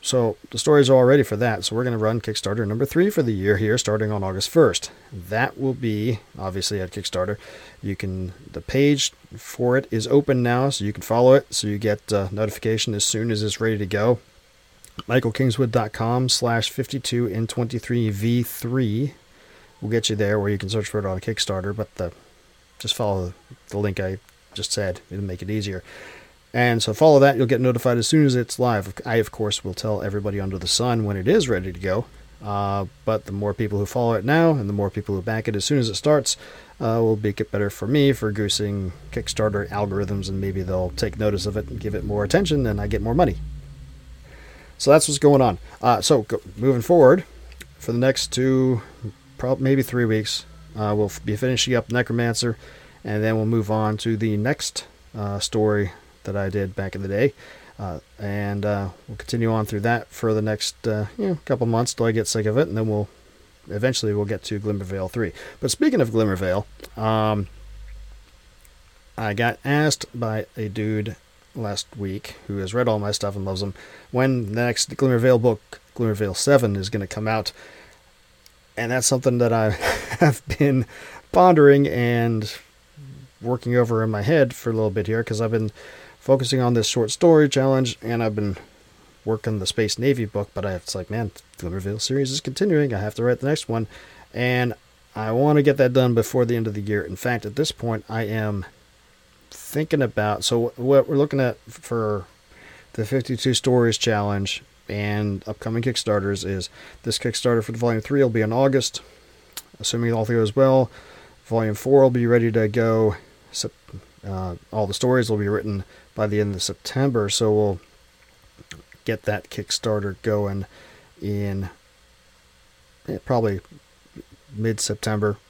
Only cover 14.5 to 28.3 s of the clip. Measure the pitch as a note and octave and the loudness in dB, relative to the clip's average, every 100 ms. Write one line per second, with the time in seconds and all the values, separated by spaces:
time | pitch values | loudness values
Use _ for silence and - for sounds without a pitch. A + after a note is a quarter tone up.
14.5 | _ _ _ - - - B2+ A#2 G#2+ C3 | _ _ _ -20 -20 0 0 2 0 0
15.5 | A2 B2+ A#2+ A2 - A2+ B2 B2+ - A#2+ | 2 0 0 -2 -4 -2 0 0 0 0
16.5 | A2+ A2 - B2 C#3 - A#2+ A#2 G2 A2+ | 0 -2 -6 -6 -6 -4 -2 -2 -2 -4
17.5 | - A#2 A#2 - A#2+ A2 G2 A2+ A#2+ A#2 | -4 -4 -4 -4 -2 0 0 0 0 0
18.5 | - B2 C3 A#2 G#2+ C#3 - _ - - | -6 -4 0 0 0 -4 -6 _ -20 -20
19.5 | - - _ G#2+ A2+ - G#2+ G2+ G#2+ G2+ | -20 -20 _ -2 -2 0 0 0 2 0
20.5 | G2+ F#2+ A2 G2+ G#2+ G2 F#2 - A2 - | -2 -2 -4 -2 -4 -4 -4 -6 -4 -4
21.5 | F#2+ F#2+ G#2 G#2 - F2 - - _ _ | -4 -4 -6 -8 -6 -8 -8 -20 _ _
22.5 | _ _ _ A2+ - G#2+ G2 F2+ - _ | _ _ _ -8 -2 0 0 -4 -8 _
23.5 | - _ G2+ G#2 F#2 F#2+ F#2+ _ _ _ | -20 _ -4 -2 -2 -4 -6 _ _ _
24.5 | - G2+ - G2 F2 - F#2+ G2+ F2+ F#2 | -10 -6 -2 -4 -4 -8 -8 -6 -8 -4
25.5 | G#2+ G#2 F#2 - - - - - _ _ | -4 -4 -8 -10 -20 -20 -20 -20 _ _
26.5 | A#2+ B2 A#2 A2+ G#2 D#3 C#3+ C#3 B2+ B2 | 0 2 2 0 4 6 8 8 4 2
27.5 | B2 B2+ A#2+ B2+ A#2+ A2+ D#3+ C#3+ | 2 2 2 0 0 4 4 4